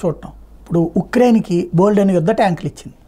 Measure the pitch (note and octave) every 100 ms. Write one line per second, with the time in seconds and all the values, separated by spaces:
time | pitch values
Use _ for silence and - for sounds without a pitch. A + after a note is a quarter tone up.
0 | F3+ - - - - - - E3 E3 G3
1 | - A#3+ B3 A3+ - F3 F3+ E3 G3+ G3+
2 | G3 F3+ E3 A3 G3+ D#3+ D3 - - -